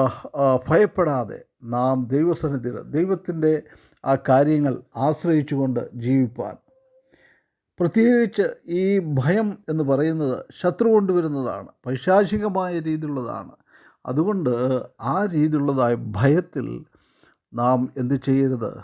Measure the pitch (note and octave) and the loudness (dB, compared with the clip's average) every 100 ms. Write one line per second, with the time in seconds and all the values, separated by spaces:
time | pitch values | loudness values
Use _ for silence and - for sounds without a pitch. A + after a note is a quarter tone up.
0 | C3 - - C#3+ C#3 B2+ - E3 G#3 - | 2 -2 -8 0 2 2 2 4 4 2
1 | D#3+ C3+ G#2+ G#2+ - _ A#2+ A#2+ B2+ C3 | -2 -2 -4 -10 -16 _ -6 -2 0 0
2 | A#2+ C#3 E3 E3 D#3 C#3 A#2+ A2 A#2+ C#3 | 0 0 0 0 -2 -4 -6 -8 -4 -2
3 | F#3 F#3 - E3 D#3 D3+ - - _ _ | 0 -2 -4 -2 0 0 -4 -20 _ _
4 | C3+ C3+ - C3 D3 D3+ C#3+ A#2+ - A#2 | -2 0 4 4 4 2 0 -2 -8 -2
5 | C#3 D3+ F3 D#3+ C#3 C#3 C3+ A#2+ - A#2+ | -2 0 0 0 0 -2 -2 -2 -6 -6
6 | A#2 C3+ B2 A#2+ G2+ - _ _ _ _ | 0 2 0 -2 -10 -12 _ _ _ _
7 | _ _ _ _ _ _ _ - E3+ A3+ | _ _ _ _ _ _ _ -4 0 4
8 | A#3 A#3+ A3+ G#3 F#3+ - - F3 F#3+ G3+ | 4 4 2 0 -2 -4 -6 -2 2 2
9 | E3 C#3 B2+ G3+ G#3+ F#3+ - D#3 C#3 C3+ | 0 0 2 2 0 -4 -6 -4 0 2
10 | D#3+ D#3+ C#3+ A#2 - - F3+ F3 A3+ A3 | 0 0 -2 -4 -8 -4 -4 2 4 4
11 | F#3+ F3+ D#3+ C#3+ B2 F#2+ G2 _ - B2+ | 4 2 0 -2 -4 -6 -10 _ -8 -4
12 | - F#3+ G3+ G#3 G#3 F#3+ F3+ E3+ D#3+ D#3 | 2 4 2 0 -2 -4 -4 -4 -4 -4
13 | D3+ C#3+ A#2 G#2+ - - _ _ _ _ | -4 -6 -6 -10 -12 -18 _ _ _ _
14 | - C3 F3+ G3 C#3 A#2+ B2+ B3+ - - | -4 -2 0 0 0 0 0 -2 -4 -8
15 | A#2 E3 G#3 E3 D#3 D3+ C#3+ C3+ A#2+ A#2 | -4 -2 0 2 2 2 0 2 2 0
16 | A2+ G2+ C3 D#3+ F3+ D3 A2+ A#2+ - _ | -4 2 4 4 0 -6 -8 -10 -14 _
17 | _ _ _ _ _ A#2 A#2+ B2+ C3 C3+ | _ _ _ _ _ -2 2 2 0 -4
18 | B2 C3+ C3+ C3+ C3+ B2+ G#2+ G2+ | -2 -2 0 2 2 -2 -6 -10